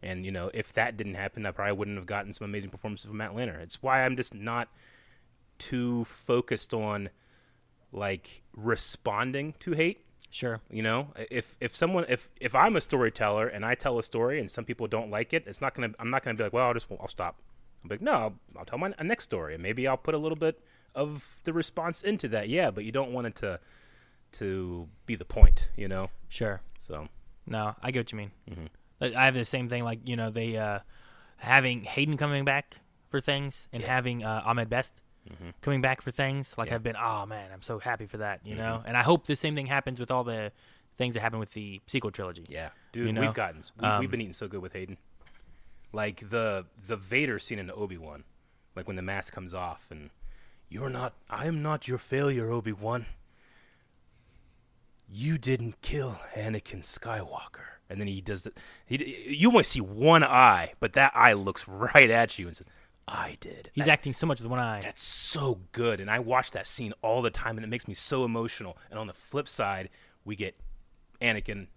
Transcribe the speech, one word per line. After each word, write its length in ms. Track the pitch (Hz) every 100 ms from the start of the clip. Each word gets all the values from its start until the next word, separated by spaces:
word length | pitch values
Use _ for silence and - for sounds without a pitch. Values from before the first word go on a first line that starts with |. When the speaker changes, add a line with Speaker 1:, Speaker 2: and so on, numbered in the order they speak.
Speaker 1:
and, 220 | 90 92 92
you 60 |
know, 200 | 95 87
if 200 | - -
that 240 | - 123 110
didn't 160 | 104
happen, 320 | 95 98 - 104
I 60 |
probably 220 | 87 101 98
wouldn't 180 | 104 101
have 80 | 92
gotten 260 | 101 101
some 100 | 104 104
amazing 260 | 104 98
performances 340 | 98 107 101 104
from 120 | 104
Matt 180 | 107 107
Lanner. 220 | 123 82
It's 220 | 85 -
why 220 | 131 131
I'm 120 | 131 127
just 180 | 123 107
not 320 | 104 117 117 - - - - - _ _ _ _
too 460 | - 127 120 120 117
focused 680 | - - 123 123 - -
on, 360 | 113 107 104 98 - _ _ _ _ _ _ _
like, 520 | 95 101 95 - - -
responding 1000 | - 107 113 - - - 104 127 135 147 156
to 140 | -
hate. 320 | 156 165 202 _ - -
Speaker 2:
Sure. 300 | - 127 113 -
Speaker 1:
You 140 | 110
know, 300 | 110 117 143 -
i-, 120 | 110
if, 240 | 123 - -
if 160 | 123 -
someone, 300 | 170 185 170
if, 200 | 127 - -
if 140 | 123
I'm 220 | 127 185 202
a 60 |
storyteller 680 | - 139 117 - 107 104 113
and 180 | 104 110
I 100 | 123
tell 220 | 143 120
a 60 |
story 360 | 113 117 117 151
and 100 | 104
some 140 | - 113
people 220 | 120 110
don't 220 | 110 113
like 240 | 104 117
it, 100 | 165 131
it's 140 | 98
not 120 | 135
gonna, 200 | - 120 107
I'm 100 | 117
not 140 | 131
gonna 120 | 127 113
be 60 |
like, 100 | 107
"Well, 140 | 117 127
I'll 60 |
just, 140 | 117 -
I'll 160 | 98 95
stop." 340 | - 90 - - - - -
I'll 60 | -
be 60 | 104
like, 60 |
"No, 100 | 226
I'll, 220 | 226 110 - - -
I'll 60 | -
tell 120 | 127
my 160 | 185 196
n-, 80 | 160
next 160 | 226
story, 300 | - 98 78 80
and 80 |
maybe 240 | 90 113 131
I'll 100 | 131
put 160 | -
a 40 | 156
little 160 | 156 156
bit 260 | 160 156 - - -
of 460 | - 147 147 - - -
the 80 |
response 500 | 165 160 - 165 170
into 240 | 202 208 135
that." 200 | 107 104
Yeah, 220 | 147 165
but 140 | 98 107
you 60 |
don't 200 | 127 135
want 140 | 123 120
it 80 | -
to, 220 | 104 87 - - - - - - _
to 540 | - 101 95 90 87 82 - -
be 80 | 110
the 100 | -
point, 440 | - 107 - - -
you 120 | 101
know? 220 | 95 95 - -
Speaker 2:
Sure. 320 | - 113 98 - -
Speaker 1:
So. 300 | - 76 76 - - - -
Speaker 2:
No, 280 | 110 107 110
I 80 | 123
get 120 | 131
what 100 | 117
you 60 | 110
mean. 120 | 101 - -
Speaker 1:
Mm-hmm. 160 | 90 - - - _
Speaker 2:
I, 120 | 135 117
I 60 | 131
have 80 |
the 120 | 127 117
same 220 | 135 123
thing, 160 | 120
like, 160 | 117 113 127
you 80 | 120
know, 140 | 113
they, 260 | 110 113 110
uh, 220 | 107 101 - - - - - -
having 460 | 113 135 131 123
Hayden 340 | 101 - 143 147
coming 280 | 147 143 139
back 300 | 139 - - _ _ _
for 100 | 143
things 480 | - 139 139 - -
and 80 | -
Speaker 1:
Yeah. 80 | 117 127
Speaker 2:
having, 280 | 123 120
uh, 200 | 110 110 107
Ahmed 240 | 120 113
Best 240 | 120 131 - - - -
Speaker 1:
Mm-hmm. 200 | - 90 -
Speaker 2:
coming 200 | - 139
back 200 | 131 131
for 80 | -
things, 460 | - 135 135 135 -
like, 120 | 113
Speaker 1:
Yeah. 60 | 117
Speaker 2:
I've 60 |
been, 140 | 113 110
"Oh, 240 | 117 107 101
man, 240 | 107 98
I'm 80 | 95
so 160 | - 113
happy 300 | 123 113 107
for 100 | 107
that," 220 | 104 95
you 100 | - 107
Speaker 1:
Mm-hmm. 80 |
Speaker 2:
know? 180 | 113 113
And 140 | 110 120
I 60 |
hope 240 | 123 170 -
the 80 | 147
same 180 | 160
thing 140 | 147 131
happens 320 | 139 135 123
with 100 | 120
all 140 | 127
the 280 | 120 113 104 - - - _ -
things 180 | 127
that 60 | 117
happen 180 | 113 113
with 160 | 107
the 280 | - 104 95 -
sequel 240 | 139 117
trilogy. 360 | - 95 87 80
Speaker 1:
Yeah. 200 | 76 80 - -
Dude, 80 | 117
Speaker 2:
You 120 | 117
Speaker 1:
we've 160 | 110 110
Speaker 2:
know? 20 |
Speaker 1:
gotten 260 | 110 101 78
s-, 120 | 80 -
we, 60 | 107
Speaker 2:
Um, 140 | 104
Speaker 1:
we've 100 | 131
been 120 | 123
eating 120 | 107
so 140 | 87 107
good 140 | 98
with 120 | 90
Hayden. 240 | 98 92 95 - - - - - - - - -
Like, 380 | 107 107 98 104
the, 340 | 117 113 98 90 - 95
the 80 | 113
Vader 420 | 92 123 147 107
scene 220 | - 107
in 100 | 92
Obi-Wan, 540 | 98 104 90 80 73 73 - _ _ _ -
like, 120 | 92
when 80 | 95
the 80 |
mask 300 | 92 98 95
comes 200 | - 92
off 340 | 92 90 80 -
and 180 | 80 73 _ - - - - -
"You're 200 | 101 135
not, 240 | 123 123 - -
I 180 | - 151
am 140 | 165
not 260 | 151 151 -
your 100 | 123
failure, 540 | - 131 143 131 113
Obi-Wan. 540 | 117 110 104 104 120 117 - - _ - - - _ _ _ _ _ _ - - _ _ _ _ _ -
You 260 | 98 139 160
didn't 440 | 120 131 117 104
kill 380 | - 147 131 101 - -
Anakin 460 | 107 110 - 95
Skywalker." 800 | 87 - 120 110 87 - - - - - _
And 100 | 98
then 80 | 104
he 140 | 98
does 220 | 92 98
the, 80 | 107 - - - -
he 120 | 131
d-, 280 | 143 - -
you 200 | 147 202
only 140 | 240
see 180 | - -
one 420 | 95 104 139 165
eye, 500 | 139 127 127 95 82 -
but 140 | 113
that 180 | - 135 -
eye 180 | 120
looks 340 | 104 98 92 -
right 420 | 95 123 147 127
at 260 | 113 117 -
you 100 | 87
and 80 | 82
says, 120 | - - - _ -
"I 300 | - - -
did." 320 | - - -
Speaker 2:
He's 120 | - 143
Speaker 1:
That 60 |
Speaker 2:
acting 200 | 147 143
so 140 | 127 -
much 120 | 135
with 100 | 117
one 100 | 127
eye. 200 | 120 107
Speaker 1:
That's 220 | 98 -
so 580 | - - - 160 139 107 92
good, 280 | - 117 104
and 120 | 98
I 80 | 110
watch 320 | 117 127 127
that 160 | - -
scene 260 | - 113 104
all 200 | 110 117
the 80 | 117
time, 260 | - 113 113
and 80 | 110
it 40 |
makes 180 | 120 -
me 60 | 101
so 280 | - 139
emotional. 540 | 123 117 113 - 98 87 -
And 80 | 107
on 80 | 110
the 60 |
flip 340 | 92 - 139 143
side, 420 | - 104 98 92 - - _
we 120 | - 104
get 200 | 98 - - - - - - -
Anakin 480 | 120 110 101 101 92